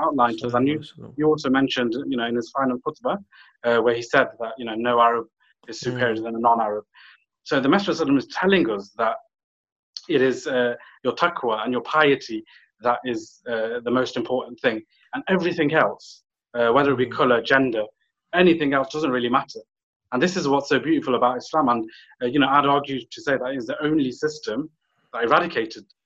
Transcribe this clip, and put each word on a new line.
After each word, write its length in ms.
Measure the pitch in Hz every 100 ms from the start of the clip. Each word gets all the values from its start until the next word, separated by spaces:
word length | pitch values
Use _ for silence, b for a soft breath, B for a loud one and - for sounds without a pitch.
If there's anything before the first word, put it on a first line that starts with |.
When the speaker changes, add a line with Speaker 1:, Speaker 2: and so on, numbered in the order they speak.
Speaker 1:
outlined 340 | 156 143 120 113
to 80 | 120
us, 60 |
and 120 | 120 135
you, 60 | 151
Speaker 2:
Sallallahu 40 |
alaihi 200 | 151 -
wasallam. 160 | - -
Speaker 1:
you 60 | 151
also 180 | 151 143 131
mentioned, 340 | 135 131 120 117 139
you 60 | 131
know, 80 | 117
in 40 | 120
his 80 | 117 135
final 200 | 135 123 151
khutbah, 320 | - 127 196 202 b b b 120
uh, 140 | 117
where 120 | 113 117
he 40 | 120
said 140 | 147 127 -
that, 140 | 113 117
you 60 | 117
know, 80 | 113 120
no 40 | 120
Arab 240 | 117 117 117 _ _ _ -
is 140 | 113
superior 380 | 127 123 123 110
Speaker 2:
Mm. 20 | 113
Speaker 1:
than 100 | 113
a 40 | 120
non-Arab. 380 | 117 107 107 - b b b b _ -
So 100 | 147
the 120 | 131
Messenger 180 | 190 202
sallallahu 140 | 156 147
alaihi 60 |
wasallam 60 | 139
is 200 | - -
telling 240 | 185 196 117 104
us 100 | 101 -
that 140 | 113 117 - _ _ _ _ _ _ - - 147
it 60 |
is, 160 | 131 120 151
uh, 280 | 127 123 120 B B 131
your 100 | -
taqwa 320 | 170 170 123 110
and 100 | 113 123
your 100 | 117 156
piety 420 | 147 135 - 110 - b b b 117
that 140 | 120 127
is, 280 | 113 - - -
uh, 300 | 113 113 120 120
the 60 | 120
most 140 | 123 -
important 360 | 113 127 117 -
thing, 140 | 131 110 - _ _
and 80 | 131 - 190
everything 380 | 170 165 147 156 117
else, 200 | - - - _ _ _ 120
uh, 120 | 117 120
whether 160 | 139
it 60 | 127 120
be 40 |
Speaker 2:
Mm. 80 | -
Speaker 1:
color, 180 | 139 120
gender, 420 | 113 135 131 113 107 _ _ _ _ 175
anything 280 | 185 165 143 139
else 120 | 135 151
doesn't 180 | 156 127
really 160 | 120 127
matter. 220 | - - - _ _ _ -
And 80 | 127
this 120 | 180 185
is 80 | 143
what's 220 | 139 135
so 60 | 135
beautiful 360 | 139 156 127 120
about 160 | 123 127
Islam. 220 | - 160 139
And, 80 | 120 110 B B B
uh, 60 | 123
you 60 | 143
know, 100 | 135 147
I'd 100 | 143 143
argue 220 | 139 135 -
to 60 | - -
say 80 | 131
that 100 | 127 135
is 60 | 113
the 60 | 147 151
only 220 | 156 131 120 151
system 440 | 151 - 110 156 _ _ _ _
that 120 | 120 120
eradicated 580 | 151 175 135 110 113 - _